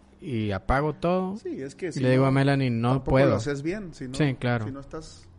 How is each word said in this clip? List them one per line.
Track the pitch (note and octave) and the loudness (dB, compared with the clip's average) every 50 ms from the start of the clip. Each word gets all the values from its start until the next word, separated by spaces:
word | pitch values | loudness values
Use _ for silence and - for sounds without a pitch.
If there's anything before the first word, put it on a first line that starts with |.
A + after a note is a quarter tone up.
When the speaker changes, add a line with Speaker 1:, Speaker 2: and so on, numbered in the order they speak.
| _ _ - - | _ _ -20 -16
Speaker 1:
y | - E3 B2 A2 G#2+ G#2 | -10 -6 -4 -2 -2 -2
apago | F#2+ F#2+ - - B2 C#3 D3 D3+ C#3+ | -2 -2 0 0 0 2 0 0 -2
todo | - - E3+ F3+ F#3 F#3 F#3 G3 | -2 0 0 0 0 0 -4 -6
Speaker 2:
Sí, | A3+ - F4+ D4+ F#3 | -8 -8 -8 -8 -8
es | C3 C#3 - | -8 -10 -10
que | - F#3+ | -8 -8
Speaker 1:
y | E3+ | -8
Speaker 2:
si | - D3 | -4 0
Speaker 1:
le | B2+ B2+ | 2 4
digo | B2+ C3 C3+ | 4 4 4
Speaker 2:
no, | C3+ | 4
Speaker 1:
a | |
Melanie, | C3+ C#3 C3+ C#3 C#3 C3+ C3+ B2+ | 4 4 4 4 4 2 2 0
"No | A#2 A2+ A#2 A#2+ | 0 0 2 2
Speaker 2:
tampoco | C3+ C3+ B2 - | 0 0 0 2
Speaker 1:
puedo". | C3+ C3 C#3 C3+ | 4 4 6 4
Speaker 2:
lo | A#2 | 4
haces | B2 A2+ D3 C#3+ C#3 C#3 | 2 0 -4 -6 -6 -6
bien, | E3 F#3+ A3 G3+ E3 D3 | -6 -6 -6 -8 -12 -12
si | - C3+ | -12 -12
no, | B2 B2+ | -6 -2
Speaker 1:
Sí, | - D#3 C#3 B2 | 0 2 2 0
claro. | - - B2 A#2+ A#2 G#2+ | 0 0 0 0 0 -2
Speaker 2:
si | G#2 | -4
no | C3+ C#3 | -8 -10
estás, | C#3 - - D#3+ D#3 - - - - - - | -12 -14 -14 -14 -14 -16 -18 -20 -20 -20 -18